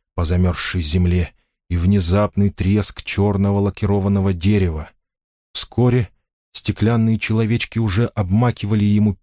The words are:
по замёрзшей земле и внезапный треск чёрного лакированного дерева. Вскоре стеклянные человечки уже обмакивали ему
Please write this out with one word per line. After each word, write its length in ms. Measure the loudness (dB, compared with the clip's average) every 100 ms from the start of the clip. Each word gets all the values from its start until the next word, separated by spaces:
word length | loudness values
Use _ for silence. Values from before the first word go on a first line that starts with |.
| _
по 100 | -6
замёрзшей 560 | -2 2 0 0 -4 -4
земле 540 | -2 0 2 0 -2 _ _ _ _
и 80 | -2
внезапный 720 | 2 2 2 0 0 0 -2
треск 540 | 0 0 0 0 -8
чёрного 580 | -8 -2 0 2 0 0
лакированного 720 | -2 -2 -2 0 0 0 0
дерева. 580 | 0 0 2 0 -4 -10 _ _ _ _ _ _
Вскоре 560 | -12 -8 0 2 2 -2 _ _ _ _
стеклянные 680 | -12 -6 -2 0 2 2 0
человечки 600 | 0 -2 0 -2 -2 -4
уже 280 | -2 0 -2
обмакивали 800 | -2 0 2 2 0 -2 0
ему 300 | 2 4 2 0